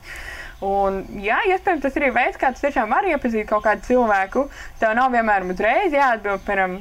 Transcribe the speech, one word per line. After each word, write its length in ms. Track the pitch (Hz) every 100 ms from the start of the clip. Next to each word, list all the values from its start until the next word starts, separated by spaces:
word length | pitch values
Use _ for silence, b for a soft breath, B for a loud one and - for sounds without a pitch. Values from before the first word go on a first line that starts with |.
| B B B B B -
Un, 460 | 196 196 196 196 - 208
jā, 220 | 202 269 427
iespējams, 320 | 370 381 330
tas 140 | 269 302
arī 160 | 277
veids, 240 | 233 294 -
kā 160 | 269
tu 80 | 254
tiešām 300 | 277 277 214
vari 240 | 294 392
iepazīt 320 | 285 247 220 208
kaut 160 | 214
kādu 160 | 214 196
cilvēku. 720 | - 247 226 196 190 - 277 B B -
Tev 140 | 220
nav 160 | 220 262
vienmēr 360 | 240 226 202 180
uzreiz 420 | 185 208 294 403
jāatbild, 540 | 285 269 226 202 196
piemēram, 300 | - 196 185 185